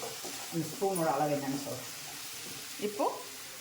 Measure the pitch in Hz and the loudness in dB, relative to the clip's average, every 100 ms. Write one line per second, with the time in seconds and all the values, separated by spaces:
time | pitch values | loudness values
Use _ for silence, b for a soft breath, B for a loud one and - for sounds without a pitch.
0 | - - - - - 170 147 - 196 180 | -4 -4 -6 -6 -2 0 0 2 2 6
1 | 160 135 151 143 135 135 123 120 - - | 6 6 6 4 2 0 0 -4 -6 -6
2 | - - - - - - - - 208 - | -6 -6 -6 -6 -6 -6 -8 -2 -2 2
3 | 440 - - - - - | 2 0 -6 -10 -10 -6